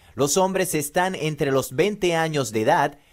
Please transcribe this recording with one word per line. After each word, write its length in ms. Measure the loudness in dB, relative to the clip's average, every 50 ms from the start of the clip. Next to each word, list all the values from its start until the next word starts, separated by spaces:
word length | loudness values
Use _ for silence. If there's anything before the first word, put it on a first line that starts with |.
| _ -12 -4
los 240 | -2 -2 0 2 2
hombres 380 | 2 2 2 0 -2 0 -2
están 400 | -2 -4 -2 0 0 0 0 -2
entre 360 | -4 -4 -4 -4 -2 0 0
los 240 | 0 0 0 0 0
veinte 400 | 0 0 0 0 -2 -2 0 0
años 360 | 0 0 0 -2 -2 -4 -2
de 100 | -2 0
edad 380 | 2 2 4 4 2 0 -2 -6 -20 _